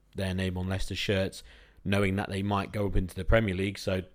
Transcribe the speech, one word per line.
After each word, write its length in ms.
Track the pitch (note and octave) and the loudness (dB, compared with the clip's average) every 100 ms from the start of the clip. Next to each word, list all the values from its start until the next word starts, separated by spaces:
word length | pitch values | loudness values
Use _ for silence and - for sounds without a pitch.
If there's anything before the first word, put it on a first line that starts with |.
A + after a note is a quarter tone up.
| _ - | _ -6
their 180 | F#2+ | -2
name 240 | F#2 F#2 F2+ | 0 -2 -2
on 100 | F#2 | -2
Leicester 280 | F#2+ - F#2 | -2 -2 -4
shirts, 480 | - F#2+ F#2+ - - - - - F#2 | 0 2 0 -4 -18 -20 -20 -8 0
knowing 320 | G2 G2 G2 | 2 2 2
that 120 | - | -2
they 140 | F#2+ | -2
might 300 | G2+ G2+ - | 0 0 0
go 140 | G#2 G2 | -2 0
up 100 | F#2+ | 0
into 180 | F#2 - | 0 -2
the 80 | |
Premier 320 | F2+ A2+ G#2+ F#2 | 4 4 4 0
League. 240 | G2 G2 | -2 -2
So 220 | - F#2 F2 | -2 -2 -2